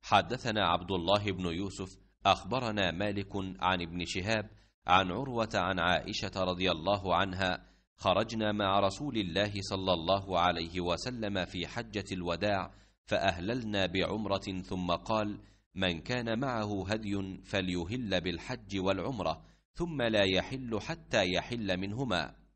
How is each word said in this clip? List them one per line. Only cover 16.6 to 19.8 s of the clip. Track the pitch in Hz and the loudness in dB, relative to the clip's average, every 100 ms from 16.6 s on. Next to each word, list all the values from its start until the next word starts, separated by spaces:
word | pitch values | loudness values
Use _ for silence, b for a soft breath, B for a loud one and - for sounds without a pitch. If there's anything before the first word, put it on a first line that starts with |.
| 107 101 95 | 0 -2 -2
هدي | 110 107 101 95 92 | -2 -2 -4 -4 -8
فليهل | - 101 92 87 85 123 117 92 | -4 -2 0 -2 -2 -4 0 0
بالحج | 87 82 - 123 101 95 | 0 -4 -6 -10 -4 -2
والعمرة، | 92 98 92 123 82 78 b b b | 2 0 0 -2 -2 -2 b b b
ثم | - | -8